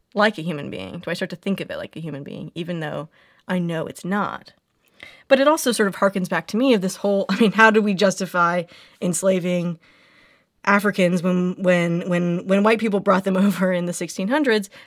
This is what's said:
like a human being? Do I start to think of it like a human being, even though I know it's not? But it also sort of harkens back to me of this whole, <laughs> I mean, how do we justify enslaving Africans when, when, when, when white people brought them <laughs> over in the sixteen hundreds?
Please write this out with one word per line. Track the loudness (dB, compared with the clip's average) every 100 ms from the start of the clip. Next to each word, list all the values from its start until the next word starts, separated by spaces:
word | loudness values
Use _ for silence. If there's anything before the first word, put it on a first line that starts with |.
| _
like | 0 0 0
a |
human | -6 -8 -8
being? | -10 -10 -10
Do | -8
I | -6
start | -6
to | -8
think | -6 -6
of | -6
it | -10
like | -10 -12
a |
human | -12 -10
being, | -12 -12 -12
even | -10 -8 -6
though | -6 -8 -10 _ _ _ -6
I | -2
know | -2 -4 -6
it's | -8 -6
not? | -4 -4 -8 -14 _ _ _ _ _ -20 -16 0
But | 4
it | 4
also | 4 2
sort | 2 0
of | 2
harkens | 0 0 -2
back | -4 -4
to | 0
me | 2
of | 2
this | 0 -2
whole, | 0 0 0
<laughs> |
I | 2
mean, | 2
how | 6 6
do | 6
we | 2 2
justify | 2 0 -2 0 0 0 -4 -12 -20 -6
enslaving | -4 0 0 0 0 -2 -2 -6 _ _ _ _ _ _ _ _ 0
Africans | 2 2 2 2 2
when, | 0 0 0 0
when, | 2 2 2 -2 -2
when, | 0 0 -2 0
when | 2
white | 4 2
people | 0 0
brought | 2 0
them | 2 2
<laughs> | 2
over | 2 0
in | 0 -2
the |
sixteen | -4 -8 -6 -2
hundreds? | 0 2 0 -2 -12